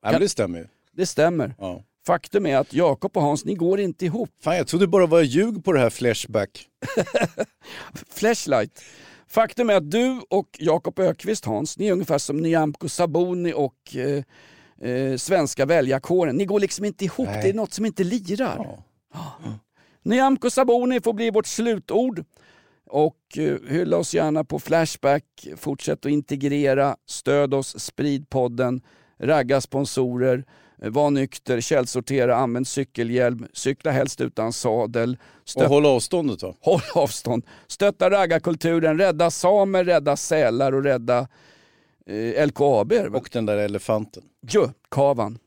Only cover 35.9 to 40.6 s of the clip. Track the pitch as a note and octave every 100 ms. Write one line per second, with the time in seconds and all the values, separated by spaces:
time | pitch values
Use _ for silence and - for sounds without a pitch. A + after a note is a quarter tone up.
35.9 | B2+ - F3+ D3 G2+ F#2 F2+ - F3 -
36.9 | - C#3+ - - B2 - - _ - G3+
37.9 | G3+ F#3 G3 F3+ E3 F3 D#3+ E3 E3+ D#3+
38.9 | D#3 F#3+ D3+ E3+ - F3+ G#3 G3 F#3+ F3
39.9 | E3+ C#3+ C#3+ - D#3 B2+ A#2+